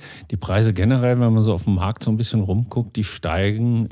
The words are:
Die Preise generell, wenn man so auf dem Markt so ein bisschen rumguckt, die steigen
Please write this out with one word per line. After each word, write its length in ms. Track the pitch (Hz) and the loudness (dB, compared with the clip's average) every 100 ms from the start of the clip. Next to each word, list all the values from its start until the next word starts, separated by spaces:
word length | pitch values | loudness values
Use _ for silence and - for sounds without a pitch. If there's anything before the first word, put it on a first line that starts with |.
| - - - | -12 -20 -10
Die 40 | 87 | -8
Preise 380 | - 95 113 | -2 2 2
generell, 460 | 95 107 131 123 123 | 2 2 2 2 2
wenn 120 | 120 | 4
man 120 | 110 | 4
so 80 | 110 | 4
auf 100 | 90 | 2
dem 140 | 107 95 | 0 0
Markt 260 | 95 113 | 0 -2
so 80 | - | -2
ein 60 | 110 | -2
bisschen 240 | 113 113 | 0 -2
rumguckt, 560 | 95 95 120 - 120 - | 0 0 -2 -4 -4 -4
die 80 | |
steigen 840 | 98 - 80 82 101 107 120 117 110 | -6 -6 -4 0 0 0 0 0 -2